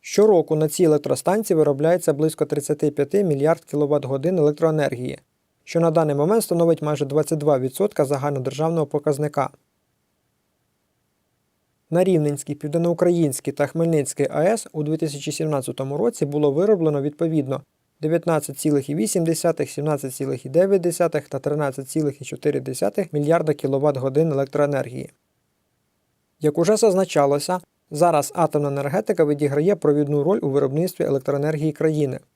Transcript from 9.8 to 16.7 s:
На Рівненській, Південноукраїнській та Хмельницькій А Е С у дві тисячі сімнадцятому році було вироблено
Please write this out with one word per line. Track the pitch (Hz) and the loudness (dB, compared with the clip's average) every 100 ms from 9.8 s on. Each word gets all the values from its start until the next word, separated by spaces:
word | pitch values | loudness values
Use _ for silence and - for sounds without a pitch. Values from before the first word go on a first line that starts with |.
| _ _ _ _ _ _ _ _ _ _ _ _ _ _ _ _ _ _ _ _ _ | _ _ _ _ _ _ _ _ _ _ _ _ _ _ _ _ _ _ _ _ _
На | 165 | 0
Рівненській, | 185 175 147 143 - | 2 2 0 -4 -8
Південноукраїнській | 147 151 160 170 170 175 175 156 131 - | -8 -4 -2 0 2 2 4 2 0 -8
та | - 143 | -2 -2
Хмельницькій | 165 165 160 135 - 139 | 0 0 0 -2 -2 -2
А | 139 | 0
Е | 165 | 0
С | 220 - | 0 -4
у | 160 | -8
дві | 147 156 | -4 -2
тисячі | 160 143 143 | -4 -6 -8
сімнадцятому | 147 156 147 135 131 135 143 | -4 -2 -2 -4 -8 -6 -2
році | 226 - 143 | -2 -2 -2
було | 143 147 | 2 2
вироблено | 139 196 | 2 2